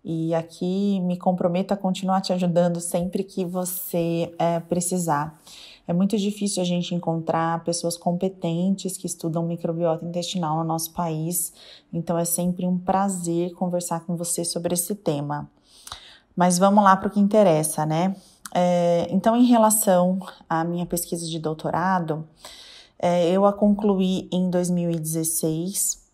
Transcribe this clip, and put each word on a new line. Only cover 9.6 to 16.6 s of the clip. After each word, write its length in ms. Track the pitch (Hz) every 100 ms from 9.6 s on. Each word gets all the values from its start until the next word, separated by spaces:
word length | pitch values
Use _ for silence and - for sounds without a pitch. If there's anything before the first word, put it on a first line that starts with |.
| 170 165 170 - 170
intestinal 520 | 175 175 190 160 156
no 60 |
nosso 280 | 165 160 160
país, 600 | - 170 156 160 175 - - - - _
então 240 | 170 170 170
é 80 |
sempre 400 | 175 - 180 180
um 140 | 180 180
prazer 760 | - 190 202 185 170 170 175
conversar 500 | 175 180 175 175 170 165
com 100 | 170
você 280 | 170 -
sobre 300 | 170 175 170
esse 200 | 175 -
tema. 560 | 208 - 147 143 147 143 _ _ - - - - - _ -
Mas 200 | 180
vamos 280 | 175